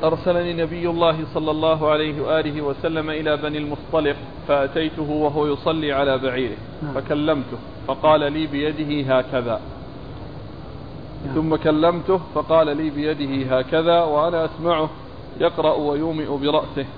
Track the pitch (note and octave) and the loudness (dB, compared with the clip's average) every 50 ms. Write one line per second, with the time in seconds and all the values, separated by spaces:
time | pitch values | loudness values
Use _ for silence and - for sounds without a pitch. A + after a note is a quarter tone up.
0 | - D#3+ E3 D#3+ - F#3 F3 F3 F3 F3 E3+ E3 E3 D#3 E3 F3 E3+ F3 E3+ E3+ | 2 2 0 2 2 2 2 2 2 0 0 0 -2 -2 -2 -2 -2 0 2 4
1 | E3+ E3 D#3+ D#3+ D#3+ - - E3+ D#3 D#3 D3+ D#3 D#3 D#3+ D#3+ D#3 D#3 D3+ D3+ D3+ | 4 4 4 2 -2 -4 -4 -2 0 0 0 2 4 2 2 4 4 2 4 2
2 | D#3 D#3 D3 D3+ C#3+ A#2 D#3 D#3+ D#3 D3+ D3 D3+ D3+ C#3+ C#3 - - E3+ E3 D#3+ | 2 0 -2 -4 0 0 2 2 2 0 -2 -2 -2 -2 -4 -2 -2 -2 -2 -2
3 | D#3 D#3 D#3 D3+ D#3 D#3 D3+ C#3+ D3 D3+ D3+ D3+ D3+ D3 D3 C#3 - - - D#3+ | -2 -2 -4 -2 0 0 0 0 -2 -4 -4 -4 -4 -4 -6 -8 -8 0 0 2
4 | D3+ C#3+ C#3+ - - - - - - - D3 C#3+ C#3 C#3 - E3 D#3+ D#3 D#3 - | 2 2 0 -2 -6 -14 -14 -14 0 2 2 2 2 2 0 0 -2 -2 -2 -4
5 | D#3 D3 D3 D3+ D3+ D3+ C#3+ D3+ D3 D3 C#3+ C#3 - E3+ D#3+ D#3+ D#3 D3 C#3+ C3+ | -4 -2 0 2 2 2 2 2 2 2 0 0 0 0 0 0 0 0 2 2
6 | C#3+ C#3 C3 C3 B2+ C3+ B2 B2+ C3 A#2 G#2 G#2+ - - - - - D3 C3+ B2+ | 2 2 2 2 0 0 0 0 -2 -2 -4 -8 -10 -14 -10 -8 -8 -4 -4 -6
7 | C3+ - D3+ D3 D3 D#3 D#3+ C#3+ B2 - B2 A#2 - - - - - - C3+ - | -2 -2 -2 0 2 2 2 0 0 -6 -8 -10 -12 -12 -14 -12 -4 -4 -4 2
8 | - D#3 D#3 D#3 D3+ C#3+ C#3+ D#3 D#3+ D3 C3+ C#3+ D3 D3+ D#3 D3+ D3+ D3 D3 D3 | 6 6 6 6 6 2 0 0 -2 -2 -2 -2 -2 -2 -2 -2 -2 -2 -2 -2
9 | C#3 C3 C3 B2+ B2 - C#3 C3 A#2+ A#2 A2+ G#2 - - - - - - - - | 2 4 4 2 2 2 -2 -2 0 0 -2 -4 -4 -8 -14 -14 -14 -14 -14 -14
10 | - - - - - - - - - - - - - - - - - - - - | -14 -14 -12 -12 -12 -12 -14 -14 -14 -14 -14 -14 -14 -14 -14 -14 -14 -14 -14 -14
11 | - - - - - C#3+ C3 D3+ D#3 D#3+ D#3 D3+ - D#3+ D3+ D3+ D#3+ E3+ F3 F3 | -14 -12 -12 -10 -8 -2 -2 0 2 2 0 2 4 2 4 6 4 4 4 2
12 | D3 - F#3+ F#3 D#3+ - - D3+ D3+ - D#3+ E3 D#3+ D3 D3 D3 D#3 D#3 C#3 D3 | 0 2 0 0 0 -2 -4 -4 0 4 4 4 4 4 2 -2 -2 -4 -2 -2
13 | D3 D3+ D#3 D3 C#3+ C3+ C3+ C3+ C3+ B2+ C3 C3 B2+ - E3 D#3+ D#3+ E3+ E3+ E3+ | -2 -2 -2 -2 -2 -4 -2 -2 0 2 2 0 2 2 0 2 4 6 4 4
14 | E3+ D#3+ D3 D3 D3+ E3+ F3 E3 D#3+ D#3 - - D#3 E3+ F3 D#3 D#3 D3+ - - | 4 4 2 2 2 2 2 0 -2 -2 -4 -2 0 0 2 2 0 -2 -4 -10
15 | - - - - - - - - - E3+ E3 - D#3 D#3 - - D3+ D3 C#3+ D3 | -16 -16 -16 -16 -16 -14 -6 0 0 0 2 2 2 2 4 4 2 0 0 0
16 | D#3 E3 D#3+ D#3 D3+ A2+ C#3+ C#3 C3+ D3 D3 D#3 - - - C#3+ C3+ B2+ - | 0 -2 -2 -2 -2 -2 -4 -2 0 2 2 2 0 0 -4 -6 -6 -6 -8